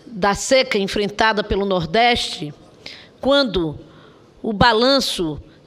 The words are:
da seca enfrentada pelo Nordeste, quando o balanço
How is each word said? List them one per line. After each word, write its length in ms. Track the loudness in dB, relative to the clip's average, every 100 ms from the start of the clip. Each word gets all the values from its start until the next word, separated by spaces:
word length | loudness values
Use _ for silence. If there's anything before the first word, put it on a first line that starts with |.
| -18
da 300 | -4 -2 -2
seca 420 | 2 2 2 0
enfrentada 680 | -2 -2 -4 2 2 2
pelo 220 | -2 -2 0
Nordeste, 880 | -2 0 2 2 2 -2 -8 -12 -14 -20 -20 -20 -20 -20 _
quando 600 | 0 2 2 0 -4 -6 -14 -20 -20 -20 -20 -10
o 100 | -8
balanço 880 | 2 4 4 4 2 0 -4 -6 -6 -14 -20